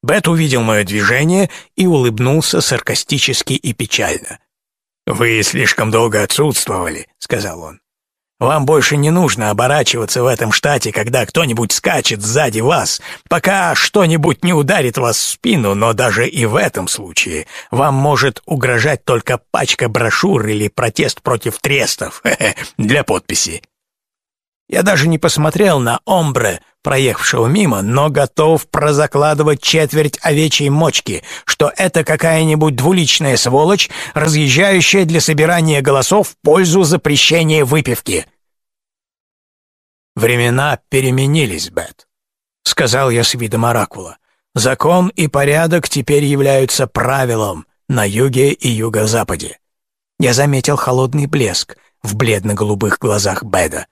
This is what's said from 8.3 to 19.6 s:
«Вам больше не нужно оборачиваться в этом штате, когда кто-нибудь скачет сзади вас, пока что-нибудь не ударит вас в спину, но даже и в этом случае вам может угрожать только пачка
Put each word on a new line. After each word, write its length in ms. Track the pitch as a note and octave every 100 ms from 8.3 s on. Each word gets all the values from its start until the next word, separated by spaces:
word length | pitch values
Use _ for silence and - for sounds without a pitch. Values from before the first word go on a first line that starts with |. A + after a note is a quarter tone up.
| _
«Вам 280 | A#2 D3+ C3+
больше 320 | D#3 B2 D3
не 120 | D3
нужно 380 | E3+ E3 A#2 G#2+
оборачиваться 760 | G#2 B2 D3 B2 A#2+ A2 -
в 40 | B2
этом 260 | A#2 F#3+
штате, 400 | - C#3+ C#3+ -
когда 320 | G#2 G#2+ B2+
кто-нибудь 480 | G#2+ D#3+ D#3+ A#2 A#2
скачет 480 | - - E3 - A2
сзади 400 | G#2 B2+ C#3+ A2
вас, 400 | A#2+ E3 F#2 - - - _
пока 440 | E3+ - G3 F3+
что-нибудь 680 | C#3+ - G#3+ F3 D#3+ D3 C3+
не 80 | F3+
ударит 460 | E3+ C#3 G3 C3 A#2
вас 180 | B2 -
в 60 |
спину, 520 | - - A#3+ G3 G#2
но 200 | G2+ A2+
даже 340 | A2 B2+ G#2 A#2+
и 160 | -
в 120 | A2+ B2+
этом 300 | - - F2+
случае 600 | - F#2+ - - D#2 D#2 - -
вам 240 | - C#3+
может 480 | C3+ C#3+ C3+ C3+ -
угрожать 600 | - D3 B2 A#2+ C#3 C#3 -
только 340 | A#2+ - B2 _
пачка 380 | -